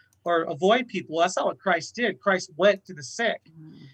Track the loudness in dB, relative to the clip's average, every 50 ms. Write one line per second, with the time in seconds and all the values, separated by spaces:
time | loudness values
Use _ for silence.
0 | _ _ _ _ _ 0 0 0 0 -2 -2 0 4 4 4 4 2 -2 -8 -8
1 | -8 -4 0 0 0 0 0 -2 -2 -2 -4 -2 0 0 0 0 -2 -8 -6 -4
2 | -4 -4 -4 -2 0 0 0 0 -2 -8 -2 2 4 4 4 2 -4 -14 -16 -16
3 | -16 -12 -6 -4 -2 -2 -2 -4 -10 -18 _ -20 -20 -20 -20 -20 -20 -20